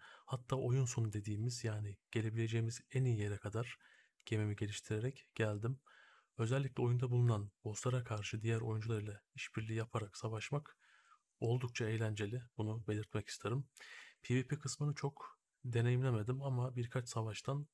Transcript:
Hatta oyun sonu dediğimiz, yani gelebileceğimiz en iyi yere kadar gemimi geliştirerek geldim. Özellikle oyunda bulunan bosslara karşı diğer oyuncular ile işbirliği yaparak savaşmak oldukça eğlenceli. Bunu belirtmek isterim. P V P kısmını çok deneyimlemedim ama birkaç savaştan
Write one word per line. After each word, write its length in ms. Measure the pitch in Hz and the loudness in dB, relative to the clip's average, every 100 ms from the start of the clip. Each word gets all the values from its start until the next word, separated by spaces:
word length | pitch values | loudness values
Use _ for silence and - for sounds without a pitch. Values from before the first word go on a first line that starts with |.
| - - - | -12 -16 -6
Hatta 300 | 131 - 131 | -6 -2 0
oyun 300 | 123 131 123 | 2 4 2
sonu 280 | - 113 | 2 0
dediğimiz, 500 | 104 107 104 120 120 | 0 -2 -2 -2 -2
yani 340 | 113 107 104 98 - | -2 -2 -4 -8 -4
gelebileceğimiz 720 | 117 110 113 113 113 113 113 - | -2 0 0 0 2 0 -2 -4
en 120 | 131 | 2
iyi 160 | 131 110 | 4 4
yere 180 | 104 101 | 0 -2
kadar 400 | 107 110 123 - - - _ _ - | -4 -4 -4 -8 -20 -20 _ _ -2
gemimi 300 | 110 107 104 | 0 2 0
geliştirerek 720 | 104 104 - 107 123 135 - - | -2 -4 -4 -2 -2 -4 -8 0
geldim. 440 | 110 104 117 135 _ - - - _ - | 0 2 -2 -2 _ -20 -20 -20 _ -2
Özellikle 460 | 113 135 135 - | 2 2 0 2
oyunda 280 | 120 120 127 | 4 4 4
bulunan 400 | 123 120 107 104 _ | 6 6 4 0 _
bosslara 400 | 104 104 127 123 | -6 -2 0 0
karşı 380 | 120 107 101 110 | 0 -4 -2 -2
diğer 200 | 113 113 | 0 0
oyuncular 400 | 113 110 110 110 | 0 -2 0 -2
ile 200 | 104 104 _ - | -2 -10 _ -12
işbirliği 400 | - 113 110 113 | -6 -4 -2 -2
yaparak 420 | 110 113 101 - | 0 -2 -4 -4
savaşmak 600 | 110 110 - 143 - - _ - _ - _ - | -4 -4 -2 -4 -4 -18 _ -20 _ -20 _ -2
oldukça 460 | 113 123 123 - 110 | 2 2 0 -2 0
eğlenceli. 580 | 110 110 104 104 123 - - | 0 0 0 -2 -4 -6 -4
Bunu 300 | 107 110 110 | -2 -2 -2
belirtmek 400 | 107 107 107 - | -2 -2 -4 -6
isterim. 400 | - 107 135 - - - - - _ | -4 -2 -2 -4 -12 -18 -18 -20 _
P 140 | - 127 | 0 0
V 120 | 131 | 0
P 120 | 151 | -4
kısmını 360 | 135 - 147 147 | -4 -2 -2 0
çok 440 | 143 - - - _ _ 123 | -4 -6 -16 -18 _ _ -2
deneyimlemedim 760 | 117 120 123 131 110 110 131 | 2 4 4 4 2 0 -2
ama 340 | 139 123 127 123 | 0 0 0 -2
birkaç 340 | 120 131 123 | -2 -4 -2
savaştan 580 | 117 110 104 - 143 147 | -2 -2 -4 -4 -4 -4